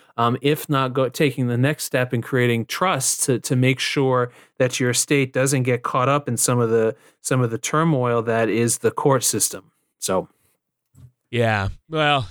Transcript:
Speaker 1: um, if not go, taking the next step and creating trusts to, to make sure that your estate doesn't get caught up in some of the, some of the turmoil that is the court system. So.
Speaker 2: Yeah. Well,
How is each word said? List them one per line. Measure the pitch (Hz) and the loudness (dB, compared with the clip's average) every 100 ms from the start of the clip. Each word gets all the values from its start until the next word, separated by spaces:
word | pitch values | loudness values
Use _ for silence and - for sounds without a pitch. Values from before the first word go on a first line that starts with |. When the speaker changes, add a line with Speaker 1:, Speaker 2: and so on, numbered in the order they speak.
| _ - | _ -2
Speaker 1:
um, | 120 123 | 0 2
if | 143 151 - | 0 -2 -2
not | 139 131 | -2 0
go, | 131 127 | -2 -2
taking | - 147 131 123 | 0 -2 0 -2
the | 120 | 2
next | 135 156 - | 0 0 -4
step | 131 123 | -2 -2
and | 120 | -4
creating | - 127 123 117 110 | -2 0 2 0 -2
trusts | - 180 147 - - - | -2 0 0 -2 -4 0
to, | 117 | -2
to | - 127 | 0 0
make | 131 127 | 2 0
sure | - 147 131 127 123 - - - | -2 0 0 0 -2 -6 -20 -2
that | 127 - | -2 0
your | 123 | -2
estate | 120 - 143 127 | -2 0 0 0
doesn't | 127 131 135 | 0 0 0
get | 127 120 | 0 -2
caught | - 135 127 | -2 -2 0
up | 143 143 | 0 -2
in | 113 | -2
some | - 120 | 0 2
of | 113 | 2
the, | 113 113 110 - _ | 2 2 -2 -14 _
some | - 131 | -2 0
of | 120 | 0
the | 113 | -2
turmoil | - 151 165 139 123 117 | -2 0 2 2 2 0
that | 110 113 113 | 0 0 2
is | 110 117 - | 2 0 0
the | 110 | -2
court | - 147 131 | 0 2 2
system. | - 110 - 95 - _ _ - | 0 -2 -4 -6 -16 _ _ -12
So. | - 92 85 _ _ _ _ _ _ - - _ _ | -2 -2 -4 _ _ _ _ _ _ -20 -20 _ _
Speaker 2:
Yeah. | 120 113 104 98 - - | -2 0 2 -2 -6 -8
Well, | 156 147 143 117 | -2 0 0 -2